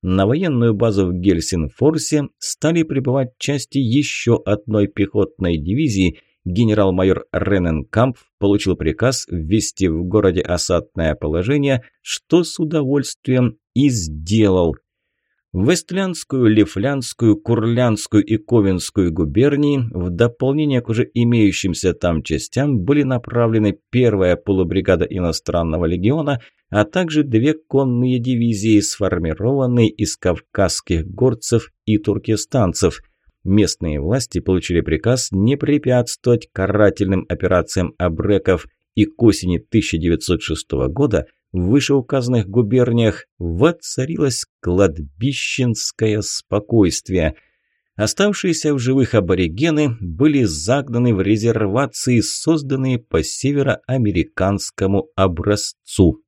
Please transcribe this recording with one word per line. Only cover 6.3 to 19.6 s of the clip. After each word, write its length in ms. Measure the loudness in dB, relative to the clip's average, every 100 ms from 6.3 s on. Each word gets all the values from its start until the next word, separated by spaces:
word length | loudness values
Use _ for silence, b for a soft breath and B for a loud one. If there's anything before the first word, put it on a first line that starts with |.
| b -6
Генерал-майор 800 | 0 2 4 2 2 2 2 -2
Рененкампф 920 | -4 0 0 2 -2 -2 0 0 -2 _ _
получил 360 | 0 0 0
приказ 520 | -2 -2 0 -2 -2 -6
ввести 600 | -8 -2 -2 -2 -2 -2
в 160 | -2
городе 360 | 0 2 2 0
осадное 720 | -2 -4 0 -2 -2 -4 -2
положение, 680 | -2 -4 -4 -2 0 0 -2 b b
что 440 | -12 -12 _ 0
с 140 | 2 -4
удовольствием 1000 | -4 -2 0 -2 -2 -8 -2 2 2 -2 _
и 160 | 2 2
сделал. 840 | 2 -6 -8 -2 2 4 4 2 -2 _ _ _ _ _ _ _
В 180 | -2 2
Эстлянскую, 720 | 0 -2 -4 -4 -6 -6 0 2
Лифлянскую, 880 | 4 2 0 -2 -2 -6 -2 2 2
Курлянскую 880 | 0 0 0 0 0 0 0 0
и 140 | 2 -2
Ковенскую 760 | 2 2 2 0 -4 -2 -2
губернии 680 | 0 -2 2 2 2